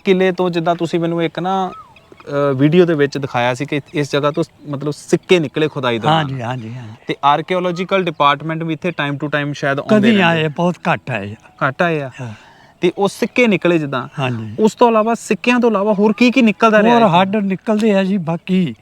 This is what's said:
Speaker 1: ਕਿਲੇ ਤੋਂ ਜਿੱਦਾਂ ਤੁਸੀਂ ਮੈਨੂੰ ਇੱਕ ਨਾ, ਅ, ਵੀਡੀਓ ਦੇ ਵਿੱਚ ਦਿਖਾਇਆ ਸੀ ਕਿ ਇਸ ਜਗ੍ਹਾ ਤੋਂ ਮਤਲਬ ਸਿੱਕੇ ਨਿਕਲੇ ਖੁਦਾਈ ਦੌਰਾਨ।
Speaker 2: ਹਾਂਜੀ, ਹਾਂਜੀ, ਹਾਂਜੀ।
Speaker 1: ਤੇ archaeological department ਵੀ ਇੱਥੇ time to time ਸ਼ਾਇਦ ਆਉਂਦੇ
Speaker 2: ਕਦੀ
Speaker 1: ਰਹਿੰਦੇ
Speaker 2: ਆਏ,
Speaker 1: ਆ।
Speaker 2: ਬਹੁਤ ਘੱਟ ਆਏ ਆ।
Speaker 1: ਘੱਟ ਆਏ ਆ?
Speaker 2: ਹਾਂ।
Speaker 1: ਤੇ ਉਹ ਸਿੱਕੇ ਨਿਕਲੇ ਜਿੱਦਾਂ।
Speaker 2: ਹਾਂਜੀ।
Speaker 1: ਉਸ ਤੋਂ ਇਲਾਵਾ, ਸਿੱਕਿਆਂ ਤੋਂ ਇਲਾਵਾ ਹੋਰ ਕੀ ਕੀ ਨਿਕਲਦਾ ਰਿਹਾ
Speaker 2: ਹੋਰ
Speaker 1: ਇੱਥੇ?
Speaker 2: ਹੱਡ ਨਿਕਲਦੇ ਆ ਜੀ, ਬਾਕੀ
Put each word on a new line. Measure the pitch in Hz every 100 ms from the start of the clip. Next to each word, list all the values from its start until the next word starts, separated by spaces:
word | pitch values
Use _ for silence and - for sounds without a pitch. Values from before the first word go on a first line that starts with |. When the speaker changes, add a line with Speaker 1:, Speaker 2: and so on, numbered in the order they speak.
Speaker 1:
ਕਿਲੇ | - 185 185
ਤੋਂ | 180 185
ਜਿੱਦਾਂ | 170 165 170
ਤੁਸੀਂ | 165 175
ਮੈਨੂੰ | 165 170
ਇੱਕ | 165 165
ਨਾ, | 180 190 185
ਅ, | - - - _ - - 143 143 131
ਵੀਡੀਓ | 147 175 170
ਦੇ |
ਵਿੱਚ | 160 139 143
ਦਿਖਾਇਆ | 139 123 120
ਸੀ | 127 143
ਕਿ | 151 -
ਇਸ | 156 143
ਜਗ੍ਹਾ | 147 147
ਤੋਂ | 151 160 _ 147
ਮਤਲਬ | 139 147
ਸਿੱਕੇ | 147 - 170 - 185
ਨਿਕਲੇ | 147 - 156
ਖੁਦਾਈ | 151 127 117
ਦੌਰਾਨ। | 113 160
Speaker 2:
ਹਾਂਜੀ, | 147 135
ਹਾਂਜੀ, | 117 127 110
ਹਾਂਜੀ। | 123 113 110 -
Speaker 1:
ਤੇ | 160 139 151
archaeological | 156 180 180 175 185 196 175
department | 160 143 143 156 160 165
ਵੀ |
ਇੱਥੇ | 156 180
time | 165 147
to | 143 196
time | 147 143
ਸ਼ਾਇਦ | - 147 139
ਆਉਂਦੇ | - 214
Speaker 2:
ਕਦੀ | 208
Speaker 1:
ਰਹਿੰਦੇ | 208
Speaker 2:
ਆਏ, | 175 165 156
Speaker 1:
ਆ। |
Speaker 2:
ਬਹੁਤ | 143 175 165 185
ਘੱਟ | 143 -
ਆਏ | 117 101 110
ਆ। | _ - 143
Speaker 1:
ਘੱਟ | 135
ਆਏ | 175 160
ਆ? | 135 -
Speaker 2:
ਹਾਂ। | 123 107 - - - _
Speaker 1:
ਤੇ | 190 -
ਉਹ | 196
ਸਿੱਕੇ | - 233 - 247
ਨਿਕਲੇ | 180 175 175
ਜਿੱਦਾਂ। | 147 135 139 -
Speaker 2:
ਹਾਂਜੀ। | 127 117 110 107
Speaker 1:
ਉਸ | 214 -
ਤੋਂ | 240
ਇਲਾਵਾ, | 226 214
ਸਿੱਕਿਆਂ | 233 - 214 240 247
ਤੋਂ | 233
ਇਲਾਵਾ | 208 208
ਹੋਰ | 196 208
ਕੀ | 214 247
ਕੀ | 247
ਨਿਕਲਦਾ | 226 196 226 214
ਰਿਹਾ | 220
Speaker 2:
ਹੋਰ | 240
Speaker 1:
ਇੱਥੇ? | 220 170
Speaker 2:
ਹੱਡ | 190 214
ਨਿਕਲਦੇ | 196 185 - 214 220 196
ਆ |
ਜੀ, | 190 202
ਬਾਕੀ | 160 165 - 185 170 110